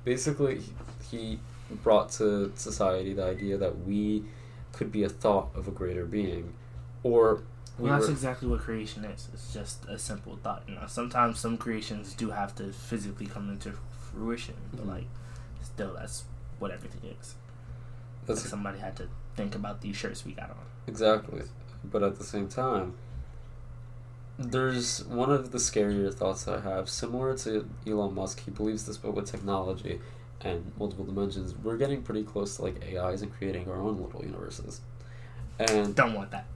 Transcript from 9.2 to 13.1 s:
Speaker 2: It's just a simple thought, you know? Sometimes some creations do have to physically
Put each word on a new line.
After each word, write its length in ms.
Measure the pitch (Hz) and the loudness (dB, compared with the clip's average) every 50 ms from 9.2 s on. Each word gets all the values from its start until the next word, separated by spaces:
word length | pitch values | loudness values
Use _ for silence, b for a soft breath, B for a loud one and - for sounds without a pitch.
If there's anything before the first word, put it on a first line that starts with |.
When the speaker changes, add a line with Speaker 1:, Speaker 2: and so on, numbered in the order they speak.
| - - | -10 -10
Speaker 2:
It's 200 | - - - - | -10 -10 -8 -8
just 320 | - 208 202 - - - - | -6 -6 -6 -6 -8 -8 -8
a 120 | - 101 - | -8 -8 -6
simple 380 | - - 107 - - - - - | -4 -4 -4 -6 -6 -10 -10 -4
thought, 220 | - 104 98 - - - | -2 -2 -2 -2 -6 -10
you 60 | 98 | -8
know? 120 | - - - | -8 -8 -6
Sometimes 500 | - 120 120 123 120 123 120 117 113 - | -2 -2 -2 2 6 6 6 6 6 2
some 180 | - 113 117 113 | 0 0 0 0
creations 540 | - 117 113 110 107 - 110 104 98 98 - | 0 -2 -2 -2 -2 -4 -4 -6 -6 -6 -4
do 160 | - 113 107 | -2 -2 0
have 240 | 104 101 101 98 - | 2 0 -2 -2 -2
to 160 | - 104 98 | -6 -6 -6
physically 540 | 98 - - - 117 107 101 101 | -6 -8 -4 -4 -2 -2 -2 -4